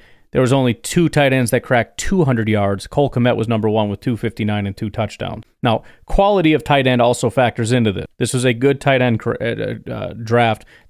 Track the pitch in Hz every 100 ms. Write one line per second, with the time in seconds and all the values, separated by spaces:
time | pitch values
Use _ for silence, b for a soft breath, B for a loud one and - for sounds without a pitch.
0 | b b b 139 127 135 127 - - 175
1 | 160 151 139 131 120 123 - 123 110 -
2 | - 190 135 117 110 104 101 98 - 147
3 | 143 123 120 117 110 113 107 110 104 101
4 | 135 110 113 - 104 104 98 95 110 -
5 | 104 - 92 110 - _ 120 110 b b
6 | - - 196 202 160 151 - 143 127 123
7 | 120 120 120 135 120 - 110 123 110 92
8 | - - 120 131 127 117 135 139 143 131
9 | 123 113 120 120 117 107 107 110 - 113
10 | 92 101 113 120 117 107 - b